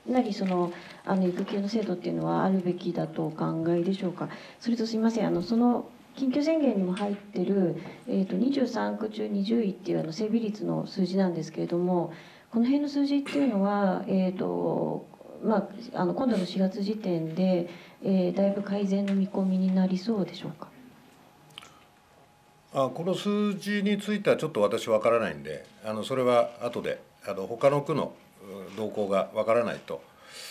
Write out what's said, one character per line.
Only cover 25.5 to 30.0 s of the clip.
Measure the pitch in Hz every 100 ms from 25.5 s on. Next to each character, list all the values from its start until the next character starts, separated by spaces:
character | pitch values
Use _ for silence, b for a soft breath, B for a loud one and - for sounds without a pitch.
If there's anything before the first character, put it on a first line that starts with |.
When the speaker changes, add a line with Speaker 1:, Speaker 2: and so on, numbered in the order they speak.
| 71 - - 107
Speaker 2:
あ |
の、 | 110
そ | 101 131
れ |
は | 123 120 117 -
後 | 117 110
で、 | 82 - - _ -
あ |
の、 | 95 95
他 | 120 139
の | 147
区 | - 147
の、 | 87 - - - 98 98 90
う |
ん、 | 98
動 | 107
向 | - 101
が | 98 87
わ | 107 107
か |
ら | 113
な | 113
い | 71
と | - 67